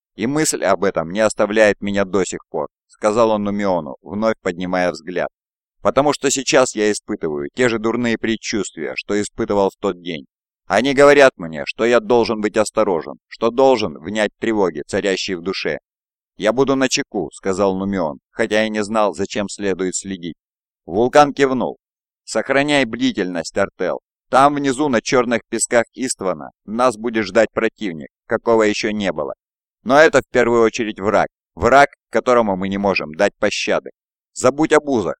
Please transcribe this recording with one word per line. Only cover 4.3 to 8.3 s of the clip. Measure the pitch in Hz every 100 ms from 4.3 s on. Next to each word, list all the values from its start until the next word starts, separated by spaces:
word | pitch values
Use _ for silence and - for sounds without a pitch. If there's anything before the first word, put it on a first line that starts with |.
| 110
поднимая | 95 85 90 92 90
взгляд. | 76 76 87 71 - _ _ _ _
«Потому | 101 131 147
что | 131 143
сейчас | 139 123 151 -
я | 107 104
испытываю | 104 - 104 82 73 71
те | - 123
же | 110
дурные | 113 117 120 110
предчувствия, | 110